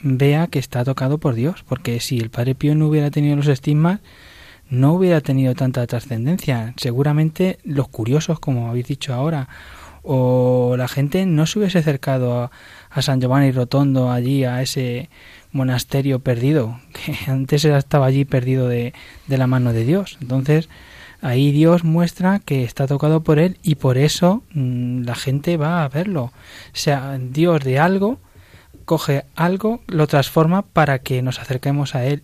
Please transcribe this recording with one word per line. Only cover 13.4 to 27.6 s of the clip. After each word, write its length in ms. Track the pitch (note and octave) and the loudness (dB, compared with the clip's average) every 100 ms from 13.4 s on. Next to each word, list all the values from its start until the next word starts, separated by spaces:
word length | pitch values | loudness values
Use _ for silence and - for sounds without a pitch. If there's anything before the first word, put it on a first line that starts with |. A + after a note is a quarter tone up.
| C#3 | 4
Rotondo, 600 | B2+ B2 C#3 C#3+ C3 B2+ | 2 0 2 2 2 2
allí 320 | B2 B2 C#3 | 0 0 0
a 180 | B2+ B2 | 0 -2
ese 480 | B2+ C#3 B2+ B2 - - - - - | -4 -4 -4 -6 -10 -18 -20 -20 -8
monasterio 680 | C#3 C3 B2+ - C#3 C#3 B2+ | -4 0 -2 -2 -2 0 0
perdido, 600 | C3+ A#2 C3 D#3 A2+ A#2+ - | 0 0 2 2 0 -6 -16
<laughs> 80 | |
que 380 | - - C#3+ - | -14 -10 -8 -4
antes 320 | C3 C3 D3 D3+ | -2 0 2 4
era, 120 | C#3+ | 2
estaba 280 | C3+ D3 C3 | 2 2 4
allí 200 | C3+ C#3 | 2 2
perdido 420 | C3+ B2 C3 B2 | 0 0 0 0
de, 260 | A#2+ A#2+ - - - - | -2 -4 -10 -20 -18 -4
de 100 | C3+ | 0
la 100 | B2+ | 2
mano 260 | B2+ B2 | 2 2
de 120 | A2+ A#2 | 0 0
Dios. 320 | F#3 G3 - | 0 -2 -10
Entonces, 480 | B2+ C3 C3+ D3+ D#3+ - - - - - | -4 -2 2 0 0 -10 -20 -20 -20 -8
ahí 300 | C3+ B2 C#3+ | -2 2 2
Dios 320 | C#3+ D#3+ F3 | 4 6 4
muestra 560 | E3 D#3+ E3+ - F3+ G3 | 4 2 0 0 0 0
que 240 | - C3+ | -2 -2
está 240 | A#2+ - C3+ | -2 -2 -2
tocado 340 | C#3 D3+ D#3+ | 0 2 2
por 160 | D#3+ D3+ | 2 2
él 180 | F3 - | 2 0
y 120 | - D3 | -2 0
por 220 | C3+ B2+ | 2 2
eso, 460 | D3 - F3 A3 - | 2 2 2 2 -2
mm, 500 | D3+ B2+ B2 B2 B2 | -4 -2 -2 -2 -4
la 120 | B2 A#2+ | -4 -6
gente 420 | C3+ C#3 C#3+ F3 | -2 -2 0 -2
va 260 | D3 F3 | 0 -2
a 60 | C#3+ | -2
verlo. 340 | C#3+ F#3+ E3+ A#2+ | -4 -4 -4 -6
O 60 | - - - - | -10 -20 -20 -16
sea, 440 | - - C#3+ C3+ C3+ | -6 -2 -2 -4 -8
Dios 440 | B2+ C3+ F3 D#3+ | -6 0 2 2